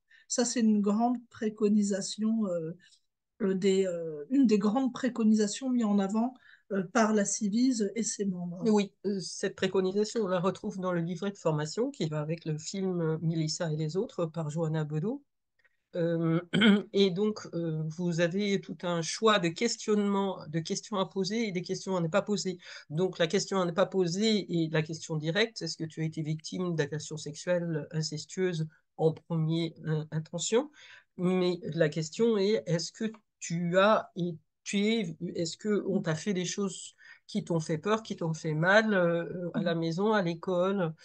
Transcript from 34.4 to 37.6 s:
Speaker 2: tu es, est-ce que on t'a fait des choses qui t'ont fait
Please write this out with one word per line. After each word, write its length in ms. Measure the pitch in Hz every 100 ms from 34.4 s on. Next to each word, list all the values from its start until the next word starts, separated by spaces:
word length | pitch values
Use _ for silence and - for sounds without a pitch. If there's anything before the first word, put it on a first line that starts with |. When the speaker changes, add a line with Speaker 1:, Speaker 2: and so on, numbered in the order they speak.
| _ _
Speaker 2:
tu 160 | - 202 208
es, 300 | 226 175 160 175
est-ce 220 | 175 165 -
que 260 | 214 202 190
on 120 | 185
t'a 120 | 175
fait 200 | 156 214
des 100 | 185
choses 500 | 175 - 196 - - - - - -
qui 160 | 208
t'ont 160 | -
fait 200 | 170